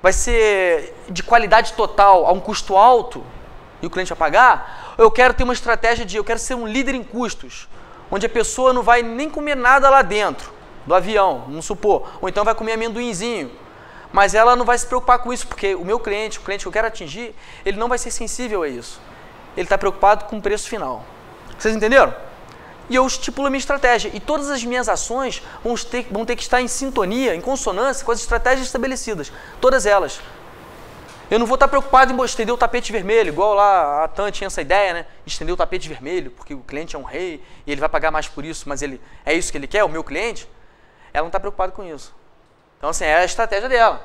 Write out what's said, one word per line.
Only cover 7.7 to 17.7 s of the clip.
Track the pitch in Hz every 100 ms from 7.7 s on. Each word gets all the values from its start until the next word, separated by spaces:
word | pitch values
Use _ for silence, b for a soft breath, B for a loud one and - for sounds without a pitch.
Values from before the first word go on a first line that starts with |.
| B B B -
onde | 196 226
a |
pessoa | 233 214 - 254
não | 247
vai | 220 240
nem | 233 233 302
comer | 302 294 277
nada | 247 269 269
lá | 269
dentro | 190 208 196 131 - - - - 135
do |
avião, | 180 180 214 190 127 123
vamos | 151
supor, | - 196 208 170 B B
ou | 185
então | 190
vai | 214
comer | 220 220
amendoinzinho, | 220 226 220 240 175 233 220 135 - - B B B B
mas | 196 196
ela | 208 233 247
não |
vai | 233 240
se | -
preocupar | 254 254 247
com | 233
isso, | 330 -
porque | - 202
o | 190
meu | 175 233
cliente, | - 202 214 -
o |
cliente | - 196
que | 185
eu |
quero | 196 220
atingir, | 220 160 175 240 - B B
ele | 196